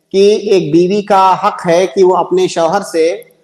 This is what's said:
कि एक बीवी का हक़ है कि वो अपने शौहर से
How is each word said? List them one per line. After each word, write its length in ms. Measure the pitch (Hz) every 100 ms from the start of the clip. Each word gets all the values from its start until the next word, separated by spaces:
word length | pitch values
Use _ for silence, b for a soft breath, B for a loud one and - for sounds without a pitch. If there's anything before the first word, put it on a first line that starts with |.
| _
कि 360 | 190 202 220 208 196
एक 160 | 156
बीवी 300 | 160 180 208
का 280 | 202 196 190
हक़ 380 | 175 202 - 180
है 180 | 165 190
कि 160 | 202
वो 120 | 180
अपने 340 | 180 170 180 180
शौहर 340 | 175 160 196
से 500 | 190 165 165 415 - _